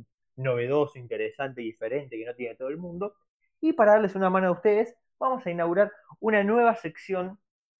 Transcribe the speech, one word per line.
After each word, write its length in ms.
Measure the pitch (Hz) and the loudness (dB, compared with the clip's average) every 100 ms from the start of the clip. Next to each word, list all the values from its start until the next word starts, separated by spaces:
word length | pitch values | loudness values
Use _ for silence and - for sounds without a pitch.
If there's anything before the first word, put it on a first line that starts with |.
| 117 _ _ - | -20 _ _ -6
novedoso, 640 | 131 120 123 147 147 131 | -2 -2 0 0 0 -6
interesante, 600 | 120 107 110 - 139 123 | -10 -6 -6 -6 -8 -8
diferente, 560 | 113 110 113 135 139 117 | -10 -8 -6 -6 -6 -12
que 80 | 113 | -12
no 100 | 120 | -10
tiene 200 | 120 - | -12 -8
todo 120 | 131 | -10
el 80 | 156 | -8
mundo. 380 | 180 175 208 - _ _ _ _ | -10 -8 -10 -10 _ _ _ _
Y 120 | 311 | -2
para 200 | 320 208 | 4 6
darles 220 | 214 196 190 | 6 4 0
una 140 | 190 | 2
mano 200 | 190 185 | 2 2
a 20 | |
ustedes, 440 | 175 214 208 233 - _ _ | 2 2 2 0 -8 _ _
vamos 260 | 262 254 180 | -4 -2 -4
a 40 | |
inaugurar 420 | 170 170 175 202 - - - | -2 0 2 2 -2 -20 -6
una 240 | 214 214 | 0 2
nueva 320 | 196 233 233 226 | 4 4 4 2
sección 640 | 165 - - 185 185 202 _ _ _ | -6 -12 -6 -4 -6 -10 _ _ _